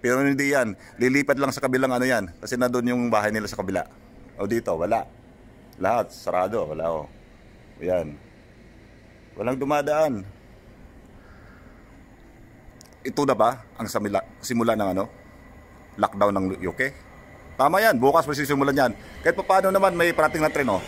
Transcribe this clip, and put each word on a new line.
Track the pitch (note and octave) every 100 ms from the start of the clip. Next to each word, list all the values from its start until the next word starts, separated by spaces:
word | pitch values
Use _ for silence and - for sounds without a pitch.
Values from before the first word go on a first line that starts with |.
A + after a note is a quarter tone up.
Pero | B2 B2+
hindi | C#3 C#3 C#3
yan. | C#3+ A#2 F#2 - -
Lilipat | B2+ C3+ C#3+ C3+
lang | C#3
sa | -
kabilang | C3+ B2+ C3
ano | B2 B2+
yan. | A#2+ F#2 -
Kasi | G#2+ B2
nandun | B2 B2 A#2+
yung | B2 A#2+
bahay | A2 G#2+
nila | A2 G2+
sa | G#2
kabila. | F#2+ F#2 - - - - - -
O | G2+
dito, | A2+ A#2
wala. | E2 E2+ A2 - - - - - - - -
Lahat, | F#2 A#2+ G2
sarado, | - - F2+ F#2 A2 D#2
wala | D#2 E2
o. | D#2+ D2 - - - - - - -
Yan. | F2 F2+ D#2 C#2+ - - - - - - - - - - - -
Walang | A2 C3
dumadaan. | C#3 D3 C#3+ D3+ D#3 A2+ G2 - - - - - - - - - - - - - - - - - - - - - - - - - - - C3+
Ito | C3
na | C#3+ A2+
ba | A2 B2+ - -
ang | A2
samila-, | A2+ G#2 G2 - -
simula | - A#2 A2+
ng | G#2+ G2+ F#2
ano? | G#2+ - - - - - - - - -
Lockdown | G#2 G2 G2+
ng | G2 F#2+ F#2+ F2+
U |
K? | - C3 C#3 - - - - - -
Tama | C#3 F#3
yan, | A3 B2
bukas | C3 D#3+ D3+
masisimulan | C#3+ C#3 C#3+ C#3
yan. | C#3 B2+ G#2+ - -
Kahit | D#3+
pa | E3+ -
paano | F#3+ F#3+
naman, | F#3+ F#3+ F3
may | E3+
parating | E3 D#3 D#3+
na | D#3
tren, | D#3 C3
oh. | F#2+